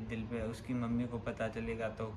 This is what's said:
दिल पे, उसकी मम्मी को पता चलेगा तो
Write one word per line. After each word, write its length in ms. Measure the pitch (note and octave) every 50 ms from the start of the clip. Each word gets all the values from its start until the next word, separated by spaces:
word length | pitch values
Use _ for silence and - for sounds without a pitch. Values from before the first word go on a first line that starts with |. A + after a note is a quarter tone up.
| A2 A2
दिल 120 | A#2 A2
पे, 200 | A2 G#2+ A#2+ A#2 A2
उसकी 300 | A2 A#2 - - - B2+
मम्मी 320 | B2 A#2+ A#2 A#2 A#2 B2 A#2
को 100 | A#2 A2+
पता 280 | - A#2+ A#2 - A2+ A2
चलेगा 380 | G#2+ A#2 A2+ A2+ A2+ A2 A2+ A2
तो 160 | G#2+ - A2+ A2 G#2+